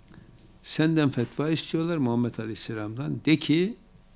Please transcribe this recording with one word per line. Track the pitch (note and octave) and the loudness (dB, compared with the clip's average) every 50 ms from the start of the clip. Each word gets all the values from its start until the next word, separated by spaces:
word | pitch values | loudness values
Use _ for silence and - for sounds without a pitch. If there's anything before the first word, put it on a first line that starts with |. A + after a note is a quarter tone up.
| - - - - - - - - - - - - - | -20 -20 -20 -20 -20 -20 -20 -20 -20 -20 -20 -14 -10
"Senden | - - - D#3 E3 D#3+ D#3 D3 C3 | -6 0 2 2 4 4 4 4 2
fetva | - B2+ A#2 - - - C#3+ D#3+ | 2 0 -2 -2 -2 -4 -2 0
istiyorlar | D#3+ D3 - - - D#3+ E3 E3+ E3+ | 0 -2 -2 -2 -2 -2 0 0 0
Muhammed | D#3 B2+ A#2 A#2 A#2+ A#2+ A2+ - | 0 0 2 2 0 0 -2 -2
Aleyhisselam'dan. | A#2 A2 A2+ G#2+ - - - A#2 G#2+ G#2+ G#2 A2 B2+ D3 D3+ C#3 A2 - | -6 -8 -8 -8 -8 -8 -8 -6 -6 -6 -8 -8 -8 -6 -6 -6 -2 2
De | D3 D#3+ D#3 | 4 4 4
ki, | - - D3 E3+ F#3 A3 - - - _ - - - - - | 4 2 2 2 2 0 -4 -8 -16 _ -20 -20 -20 -20 -20